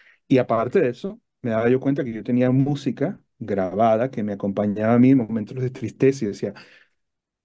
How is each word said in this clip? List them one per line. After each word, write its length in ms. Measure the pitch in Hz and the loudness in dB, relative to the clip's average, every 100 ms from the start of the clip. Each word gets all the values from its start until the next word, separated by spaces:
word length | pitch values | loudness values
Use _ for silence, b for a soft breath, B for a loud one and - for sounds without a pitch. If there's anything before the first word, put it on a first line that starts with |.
| b b - | b b 0
Y 100 | 127 | 0
aparte 420 | 123 113 113 196 | 2 0 0 0
de 100 | 131 | 0
eso, 300 | 117 196 220 _ _ | -2 -10 -12 _ _
me 80 | 120 | -4
daba 160 | 110 117 | 0 2
yo 100 | 131 | 2
cuenta 240 | 139 139 | 0 -2
que 80 | 123 | -4
yo 120 | 110 | -8
tenía 260 | 104 123 127 | -2 0 2
música 720 | 131 135 143 135 117 151 - _ - | 2 2 0 -4 -4 -6 -6 _ -16
grabada 720 | 107 98 92 95 113 110 131 | -6 -4 -2 0 2 2 0
que 120 | 120 | -4
me 100 | 104 | -6
acompañaba 600 | 98 104 101 104 104 110 | -4 -4 -2 -2 0 2
a 40 | 120 | 6
mí 120 | 127 | 6
en 60 | 135 | 6
momentos 400 | 110 113 104 127 | 2 -4 -6 -6
de 80 | 127 | -8
tristeza 540 | 127 110 - 135 139 104 | -6 -10 2 2 2 -4
y 20 | |
decía, 260 | 98 104 - B B B B _ _ _ _ | -4 -8 -10 B B B B _ _ _ _